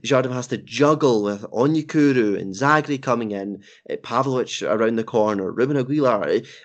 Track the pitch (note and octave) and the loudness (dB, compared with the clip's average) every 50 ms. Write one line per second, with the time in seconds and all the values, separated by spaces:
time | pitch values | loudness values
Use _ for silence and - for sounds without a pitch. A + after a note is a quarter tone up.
0 | - A#2 C#3 B2+ B2+ B2 B2+ B2 B2 - B2 G2+ - - A2+ B2 D3 D3 D#3 C#3+ | -2 0 2 2 2 0 -4 -6 -6 -6 -6 -8 -8 -6 0 2 4 4 4 4
1 | D3+ C3 A#2 G#2+ G2+ G#2 G2+ G2 A2 - - A2 C3 D3+ D#3+ D#3 D3+ D3+ - D3+ | 4 4 4 2 0 -2 -4 -6 -8 -6 -2 0 2 2 2 0 -2 -2 0 2
2 | C#3+ C#3+ C3 B2 A2 G#2 G2 F2+ F#2+ G2 F#2 G#2 C3+ D3 D3+ D#3 - D3 C#3+ C3 | 4 4 4 4 2 2 0 -2 -4 -6 -4 0 2 2 4 2 2 -2 -6 -4
3 | - C3+ A#2+ A#2+ A2+ G#2 G2+ G2 G2 G2+ G2 G2 - - - _ - - D2 - | -2 -2 -2 -2 -2 -4 -6 -6 -6 -8 -10 -12 -16 -20 -20 _ -10 -10 -10 -10
4 | - - A2+ B2+ C3+ C3+ C3 B2+ G#2+ - - - F#2 C#2+ G#2+ G#2+ A2+ A2+ A#2 A2+ | -6 -2 -2 -2 0 0 0 -2 -2 -4 -6 -6 -2 -2 0 0 0 0 0 -2
5 | A2+ - - A2+ G#2+ G#2+ G#2 G2 F#2+ F2 E2+ A2 B2+ C#3 D3 C#3 B2 C3+ D3 D3+ | -4 0 0 0 2 2 0 -2 -4 -4 -2 -2 0 0 0 -2 -2 -2 0 0
6 | C3+ B2 A2+ G2+ D#2 D2 F2+ A#2 - - - - | 2 2 2 0 0 0 0 0 -2 -6 -14 -20